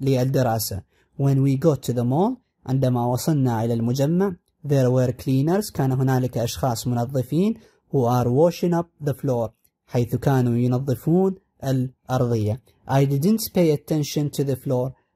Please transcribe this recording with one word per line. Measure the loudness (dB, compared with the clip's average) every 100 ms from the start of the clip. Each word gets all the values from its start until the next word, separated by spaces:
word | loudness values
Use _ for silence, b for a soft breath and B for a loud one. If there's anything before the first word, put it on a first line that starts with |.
للدراسة. | 0 0 2 0 0 0 -4 -8 -12 _ _ -2
"When | 0 2
we | 2 2 2
got | 0
to | -2
the | -2
mall"، | 0 0 0 -2 _ _ -4
عندما | 0 0 0 0
وصلنا | -2 0 0 0 0
إلى | -2
المجمع، | 0 -2 0 0 0 0 -4 _ _ -2
"there | 2 2
were | 2 0
cleaners"، | -2 -2 0 2 0 -2
كان | -2 -2
هنالك | 0 0 0 0 -2
أشخاص | -4 -2 -4 -2 -4
منظفين، | -2 -2 -4 -2 0 0 -2 B B B
"who | 0
are | 2 2 2
washing | 2 2 2 0 0
up | -4 -6 -6
the |
floor"، | -4 -2 -2 -4 _ _ _ _
حيث | -2 -2 0
كانوا | 0 2 2 2
ينظفون | 0 0 -2 -4 0 2 2 -2 _ -10
الأرضية. | -4 -2 -2 -6 -4 -2 0 0 0 -4 _ b b
"I | 2 2
didn't | 2 2 0 0 2
pay | 2 2
attention | -2 -4 -2 -2 -4 -2
to |
the | -4 -4
floor"، | -2 -2 -2 -8 _